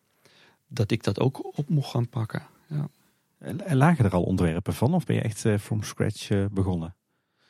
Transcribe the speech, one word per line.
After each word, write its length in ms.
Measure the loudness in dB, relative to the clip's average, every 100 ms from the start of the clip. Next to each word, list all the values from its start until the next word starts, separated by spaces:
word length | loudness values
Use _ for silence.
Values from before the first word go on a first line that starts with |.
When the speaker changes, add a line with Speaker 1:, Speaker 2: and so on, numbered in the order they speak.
| _ _ _ _ _ _ _
Speaker 1:
dat 240 | -2 0
ik 120 | 2
dat 160 | 0 2
ook 380 | 0 0 -8 -6
op 120 | 0
mocht 200 | 0 0
gaan 200 | -2 -2
pakken. 380 | -4 -4 -6 -10 _ _
Ja. 200 | -6 -6 -8 _ _ _ _
Speaker 2:
En, 280 | -10 -8 -2
en 120 | 4
lagen 280 | 4 6 4
er 60 |
al 120 | 4
ontwerpen 500 | 2 2 2 0 -2
van 200 | 0 2
of 120 | 0 0
ben 100 | 0
je 60 |
echt, 240 | 0 -2 0
eh, 120 | 0
from 260 | 0 -4
scratch, 460 | -4 -2 -2 -2 -2
eh, 160 | 0 0
begonnen? 440 | 0 0 0 -4 -12 _ _ _ _ _